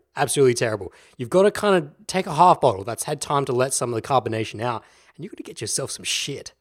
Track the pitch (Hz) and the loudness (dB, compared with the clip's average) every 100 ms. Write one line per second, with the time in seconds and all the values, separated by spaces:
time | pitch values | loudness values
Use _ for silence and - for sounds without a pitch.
0 | _ - 139 - 131 117 120 107 90 - | _ -4 -2 4 4 4 0 -2 -8 -14
1 | _ - 120 180 202 - 208 190 147 - | _ -12 0 4 4 2 2 2 0 -10
2 | - 185 185 151 180 160 135 98 101 110 | -6 -6 -4 6 6 8 4 2 -4 -8
3 | - 151 - 143 139 123 131 - 123 113 | -6 -8 -2 -2 0 0 0 -2 -2 -4
4 | - 131 113 110 110 107 120 110 - _ | 0 0 0 -4 -6 -6 -6 -6 -10 _
5 | _ - 170 - - - 110 - 135 - | _ -18 -16 -14 -16 -12 -6 -6 -6 -8
6 | 90 - - 135 - _ | -6 -6 -6 -8 -14 _